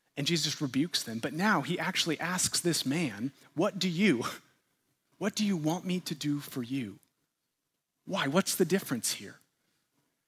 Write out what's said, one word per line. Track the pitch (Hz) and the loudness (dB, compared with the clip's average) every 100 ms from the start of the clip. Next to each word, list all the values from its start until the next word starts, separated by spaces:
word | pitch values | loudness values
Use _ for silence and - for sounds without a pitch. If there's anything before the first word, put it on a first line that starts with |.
| _ - | _ -4
And | 139 | 0
Jesus | 170 151 - | 0 0 -2
rebukes | 143 131 175 - | 0 0 0 -2
them. | - 113 | -4 -4
But | 139 | -4
now | 180 214 180 | 2 4 4
he | 131 135 | 2 -2
actually | 160 - 170 - | 0 0 0 0
asks | 170 180 - - | -2 0 0 2
this | 175 160 127 | 2 2 0
man, | 156 151 101 127 - - | 0 0 -2 -6 -8 -6
"What | - 196 180 | 0 0 0
do | 180 | 0
you, | 165 208 120 - - - _ _ _ _ _ _ - | 4 4 4 0 -8 -16 _ _ _ _ _ _ -6
what | 202 - | -4 0
do | 208 | 2
you | 180 | 2
want | 151 175 185 | 2 0 0
me | 180 | -2
to | - 156 | -2 -4
do | 147 147 | -2 -2
for | 143 135 | -4 -6
you?" | 117 139 107 80 _ _ _ _ _ _ _ _ _ _ | -4 -4 -4 -8 _ _ _ _ _ _ _ _ _ _
Why? | - 190 139 | -4 -2 2
What's | 165 - - | 2 2 2
the | 170 | 2
difference | 190 - 120 - | 0 0 -4 -4
here? | - 95 - _ _ _ _ _ _ _ _ | -6 -10 -16 _ _ _ _ _ _ _ _